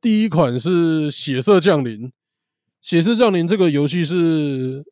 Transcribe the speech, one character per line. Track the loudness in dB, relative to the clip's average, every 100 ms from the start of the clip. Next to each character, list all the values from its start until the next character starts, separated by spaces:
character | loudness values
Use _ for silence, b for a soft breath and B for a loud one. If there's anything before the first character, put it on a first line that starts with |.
第 | 0 0
一 | 2
款 | 2 0 0
是 | 0 0 2 0 -2
《血 | -4 -4 -2
色 | 2 4
降 | 4 2
临》。 | 0 -8 -14 -16 _ _ _ _ _ _
血 | -4 0
色 | 2 2
降 | 2
临 | 2 0
这 | 0
个 | 2
游 | 0 -2
戏 | -2
是， | -2 0 0 0 -2 -4 -6 -8 -14